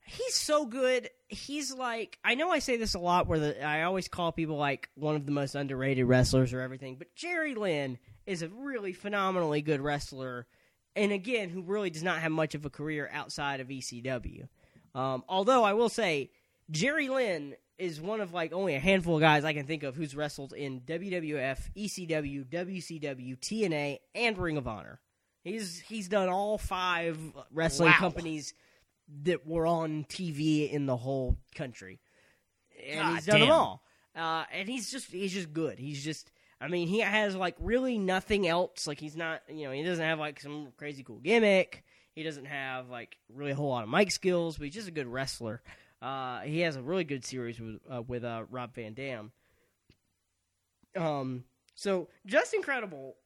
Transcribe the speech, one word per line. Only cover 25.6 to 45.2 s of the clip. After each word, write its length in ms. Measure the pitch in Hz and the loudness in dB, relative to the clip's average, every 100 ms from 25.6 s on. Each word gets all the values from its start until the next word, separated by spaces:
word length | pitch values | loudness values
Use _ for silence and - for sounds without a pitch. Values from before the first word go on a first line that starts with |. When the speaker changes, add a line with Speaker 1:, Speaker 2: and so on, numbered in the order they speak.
| 196 170 | -6 -10
Speaker 1:
he's 280 | - 220 185 | -10 -10 0
done 200 | 202 185 | 2 2
all 300 | 185 202 214 | 2 0 -2
five 600 | - 185 180 175 170 160 156 139 - | -2 -2 2 2 0 -2 -8 -14 -8
wrestling 400 | 147 165 143 170 | 0 2 6 10
Speaker 2:
Wow. 80 | 170 | 10
Speaker 1:
companies 560 | 180 139 165 156 139 - _ _ _ _ _ 147 | 8 0 -6 -6 -8 -14 _ _ _ _ _ -4
that 220 | 147 170 151 | 0 0 0
were 200 | 165 165 | 0 2
on 400 | 170 160 151 151 | 2 2 -2 -6
T 220 | - 180 | -6 -4
V 340 | 143 156 151 | 0 4 4
in 220 | 147 147 139 | 4 0 0
the 100 | 123 | 0
whole 400 | 127 135 127 - - | 0 -2 0 0 -2
country. 460 | - 143 117 95 92 _ _ _ _ _ _ _ - 135 | -10 -10 -10 -16 -18 _ _ _ _ _ _ _ -20 -10
And 120 | 156 | -2
Speaker 2:
God 140 | 175 170 | 0 0
Speaker 1:
he's 100 | 156 | 4
done 140 | 208 | 4
Speaker 2:
damn. 80 | 151 | 6
Speaker 1:
them 80 | 320 | 4
all. 260 | 156 92 _ _ _ 156 | 4 -2 _ _ _ -8
Uh, 280 | 165 160 156 | -4 -4 -4
and 140 | 156 190 | -8 -6
he's 240 | 254 202 | -6 -6
just, 200 | - - | -10 -10
he's 220 | 180 196 | -6 -4
just 200 | 185 170 | -4 -6
good. 260 | 151 160 101 | -4 -4 -4
He's 240 | 135 143 | -8 -6
just, 280 | 143 151 - _ _ _ | -6 -8 -12 _ _ _
I 80 | 135 | -4
mean, 200 | 175 170 | -2 0
he 120 | 202 | 2
has, 360 | 202 214 208 190 | 2 2 0 0
like, 200 | 180 - | -2 -4
really 400 | 180 233 262 233 | 0 2 2 0
nothing 480 | 185 185 - 202 180 | 2 0 2 2 4
else. 400 | 170 185 - - | 4 2 -2 -6
Like, 140 | 143 | -6
he's 160 | 151 156 | -8 -6
not, 260 | 165 160 _ | -6 -6 _
you 140 | 156 | -10
know, 80 | 143 | -6
he 100 | 135 | -4
doesn't 200 | 165 175 | -2 0
have, 160 | 160 160 | 0 0
like, 220 | 151 143 | -2 -6
some 280 | 143 147 143 - | -10 -10 -10 -12
crazy 240 | 147 139 | -12 -10
cool 160 | 131 110 | -12 -8
gimmick. 680 | 135 233 214 190 180 - _ _ _ | 2 6 8 6 4 -2 _ _ _
He 80 | - | -10
doesn't 240 | 156 143 135 | -8 -8 -10
have, 420 | 143 135 131 127 | -8 -6 -6 -8
like, 300 | 123 113 - _ | -12 -14 -20 _
really 220 | 120 143 | -8 -4
a 60 | 139 | 0
whole 120 | 143 | 2
lot 120 | 123 | 0
of 80 | 107 | 2
mic 200 | 147 208 | 4 4
skills, 440 | - 185 175 170 151 | 2 2 2 0 -4
but 80 | 147 | -8
he's 80 | |
just 140 | 175 202 | -8 -10
a 40 | |
good 160 | 160 127 | -6 -6
wrestler. 520 | 123 | -4